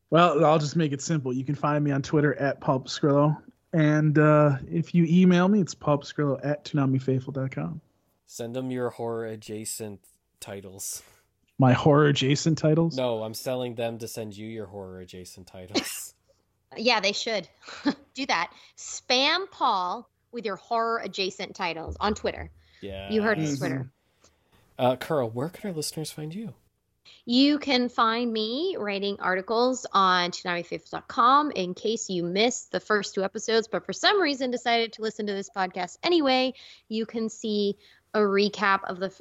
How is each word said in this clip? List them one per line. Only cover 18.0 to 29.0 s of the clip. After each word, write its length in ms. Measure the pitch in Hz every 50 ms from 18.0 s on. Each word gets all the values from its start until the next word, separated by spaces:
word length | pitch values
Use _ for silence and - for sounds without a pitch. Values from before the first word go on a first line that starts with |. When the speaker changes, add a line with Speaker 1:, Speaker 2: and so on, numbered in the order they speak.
| - _ -
Speaker 3:
Do 120 | 254 269
that. 260 | - 240 170 170 - - - - - _ -
Spam 720 | - - - - - - - 254 269 294 320 359 392 381
Paul 580 | - - 330 262 220 190 180 180 185 233 226 _ _ _ _ _
with 140 | - 240 190
your 100 | 214 190
horror-adjacent 1000 | 175 - - 233 226 226 233 226 233 - 208 180 - 196 185 185 - 196 - -
titles 400 | - 196 175 160 160 160 151 160 -
on 160 | - 208 214
Twitter. 340 | - - 208 - - - 165 - _ _ _ _ -
Speaker 2:
Yeah. 300 | - 101 95 95 98 98
Speaker 3:
You 120 | 214 220 208
heard 160 | 226 214 160
it 20 |
on 60 | 160 151
Speaker 1:
Mm-hmm. 80 | 143 135
Speaker 3:
Twitter. 320 | 131 135 135 135 131 131 _ _ _ _ _ _ _ _ _ _ _ _ _ _ _ _ _ -
Speaker 2:
Uh, 160 | 131 123 127
Kuro, 320 | 127 - - 160 147 127
where 220 | 113 110 120 131 170
could 160 | 185 - -
our 80 | 208 180
listeners 400 | 156 147 - - - 156 151 -
find 200 | - 151 156 160
you? 220 | 202 233 196 123 _ _ _ _ _ _ _ _ _ _ - - _ -
Speaker 3:
You 340 | - 240 247 269 285 294 294
can 300 | 294 277 277 247 247 247
find 440 | 247 - 240 220 226 233 247 240 220
me 440 | 220 214 214 233 269 330 392 370 -
writing 380 | - 208 202 196